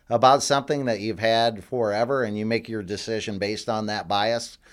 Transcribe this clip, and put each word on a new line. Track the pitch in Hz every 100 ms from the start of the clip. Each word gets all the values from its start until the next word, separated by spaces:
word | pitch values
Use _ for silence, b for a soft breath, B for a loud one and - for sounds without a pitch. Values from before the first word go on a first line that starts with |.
| -
about | 117 127 139
something | - 139 135 147 127
that | 104
you've | 107 95
had | 113 113 117 107
forever, | 87 127 107 104 120 135
and | 113 104
you | 110
make | 117 -
your | 110
decision | 92 101 - 110 107 98
based | 101 107 -
on | 110 107
that | 104 85
bias, | 101 107 117 - - b